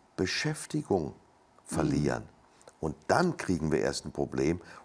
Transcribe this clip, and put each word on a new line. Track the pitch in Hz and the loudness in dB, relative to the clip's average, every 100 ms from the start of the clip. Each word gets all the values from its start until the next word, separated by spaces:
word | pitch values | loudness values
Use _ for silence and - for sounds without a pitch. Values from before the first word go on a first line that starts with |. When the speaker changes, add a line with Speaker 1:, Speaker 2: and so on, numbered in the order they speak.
| _ - | _ -2
Speaker 1:
Beschäftigung | 92 - 147 151 - 151 - 95 71 | 0 0 -2 -4 -4 -4 0 0 -2
Speaker 2:
Mhm. | - - _ _ _ - | -8 -20 _ _ _ -6
Speaker 1:
verlieren. | 87 73 73 71 58 - - _ - - - | 0 2 2 2 0 -6 -20 _ -20 -20 -6
Und | 80 - - | -6 -4 2
dann | 120 180 - | 4 4 0
kriegen | - 85 80 | 0 0 2
wir | 73 | 2
erst | 62 69 76 | 2 -2 -6
ein | |
Problem | - 71 64 71 90 - - | -4 -2 0 2 0 -4 -20